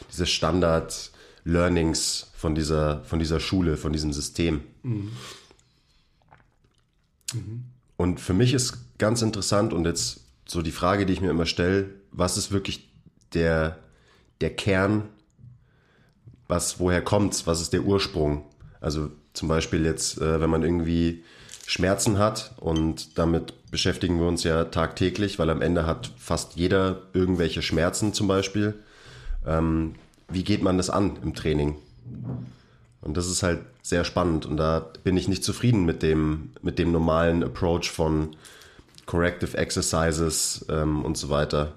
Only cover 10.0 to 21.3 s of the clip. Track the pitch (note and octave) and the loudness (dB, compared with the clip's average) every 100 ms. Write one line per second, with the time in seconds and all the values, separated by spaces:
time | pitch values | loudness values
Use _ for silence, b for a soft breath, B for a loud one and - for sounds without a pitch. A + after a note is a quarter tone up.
10 | - - - _ - F2 D#2+ - F2 G2+ | -6 -8 -18 _ -8 -4 -4 0 2 2
11 | F#2+ F2+ F#2+ E2 E2 - F2 G2 G2 - | 2 2 2 2 0 2 2 2 0 -8
12 | - - F2+ G#2 - G2 - - - - | -16 -2 0 0 -2 -2 -4 -8 -14 -20
13 | - _ _ F2 E2 D#2+ D#2 F2 b b | -20 _ _ 0 2 2 0 -4 b b
14 | b b b _ A#2+ - A2 F#2+ G2 G#2+ | b b b _ -4 -2 0 2 4 2
15 | G#2 - _ _ - - b b b b | -2 -12 _ _ -20 -20 b b b b
16 | b b - - - F2 - - F2+ F2 | b b -20 -20 -4 -2 -2 0 2 2
17 | - G#2 G2 - - E2 E2 F2+ F#2 G2 | 2 2 2 0 -2 -2 0 0 2 2
18 | - E2+ D2+ D2 - _ B B D2+ D2+ | 2 0 0 0 -6 _ B B -4 -4
19 | D2 - _ - D#2 D#2+ - E2+ D#2+ D#2+ | -6 -8 _ -8 0 0 0 0 0 0
20 | - - D#2 D#2+ D#2+ D#2+ D#2 F2 E2 E2+ | -4 -2 0 2 2 2 2 0 2 2
21 | E2 E2+ B | 2 0 B